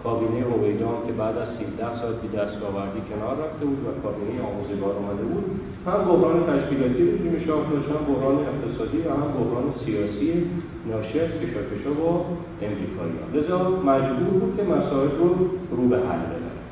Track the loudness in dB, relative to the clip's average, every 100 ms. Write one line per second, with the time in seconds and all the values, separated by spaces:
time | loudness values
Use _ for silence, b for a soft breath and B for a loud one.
0 | -2 0 0 0 2 2 2 2 0 -2
1 | -4 -2 0 0 -4 -6 -6 -4 -6 -4
2 | -4 -4 -4 -2 -2 -2 -4 -4 -4 -6
3 | -6 -4 -4 -2 -4 -2 -2 -2 -2 -4
4 | -4 -4 -4 -4 -4 -4 -4 -2 -2 -2
5 | -4 -2 -2 -2 -2 -4 -6 -8 0 2
6 | 6 6 6 4 4 2 0 0 2 4
7 | 4 4 0 0 2 0 2 0 0 -2
8 | 2 2 4 4 2 -2 -4 -2 -2 0
9 | 0 0 0 0 0 0 -2 -2 -2 0
10 | 0 0 2 2 0 -2 -6 -8 -4 -4
11 | -2 0 0 -2 -4 -4 -4 -4 -2 0
12 | 2 2 0 -4 -8 -8 -6 -4 -6 -6
13 | -4 -6 -2 0 0 0 2 2 4 4
14 | 2 2 2 2 2 0 2 2 2 2
15 | 2 4 4 4 2 0 -4 2 4 4
16 | 2 -2 -4 -6 -8 -10 -12